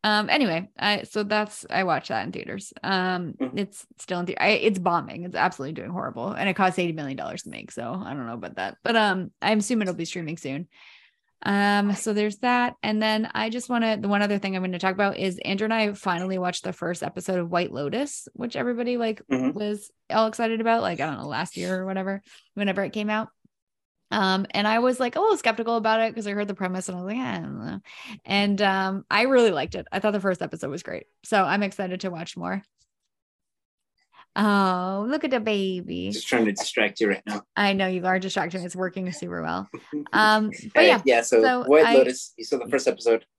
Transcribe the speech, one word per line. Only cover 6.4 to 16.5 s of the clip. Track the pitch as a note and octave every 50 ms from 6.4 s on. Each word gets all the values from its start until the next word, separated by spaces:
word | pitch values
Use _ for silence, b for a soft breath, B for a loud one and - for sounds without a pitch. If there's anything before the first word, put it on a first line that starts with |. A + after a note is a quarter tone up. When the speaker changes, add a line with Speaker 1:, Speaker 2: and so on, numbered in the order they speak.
| - G3+
Speaker 1:
it | F3+
cost | - G3 F#3 F3 -
eighty | F3 E3+ D#3+
million | D#3 D3 C3+ C3+
dollars | - C#2 - - - -
to | -
make. | - A1 - -
So | - - A#2
I | A#2 B2+ F#3 - F2+ C3
don't | D3 B2
know | A#2 -
about | - - F2 -
that, | - F#2 G2 - _ _
but, | - A#3
um, | A3+ G#3+ G#3 F#3 F#3 F3+ - _ _ -
I | G3
assume | A3 G#3+ G3+ - B3+ A3 G#3
it'll | F#3 F3
be | E3+ E3+
streaming | D#3+ - F3+ E3 D3+ E3
soon. | E3 - C#3 C3+ D3 E3+ b b b b b b b b b b b b b b _ -
Um, | - G3+ G3+ G3+ G3+ G3+ G3+ G3+ G3+ G3+
so | G3+ - A3+ G#3
there's | G#3 G#3 G#3+ G3+ _
that. | - B3 B3 B3 B3 B3 - _
And | - G#3+ G#3+ G#3+
then | G#3+ A3 G#3+ A3 A3 - -
I | A3 A3 A3+
just | A3 B3 A#3+ -
wanna, | B3 A#3 A3+ A3+ A3
the | G#3 A3
one | G3+ G3+ G3+ G#3
other | G3+ G#3 G3
thing | G3+ G3 F#3+
I'm | F#3 F#3
gonna | F#3 F3+ F3
talk | F#3+ F#3+ F#3
about | F#3+ G3+ G3+ - -
is | - F#3+ F3+ G3 -
Andrew | - G3 G3 G#3+
and | A3 A3+
I | A3+ G#3+ G#3 G3+
finally | G3+ - G3+ F3 E3+ F3+ F#3+ F#3+ F#3
watched | F3+ F3+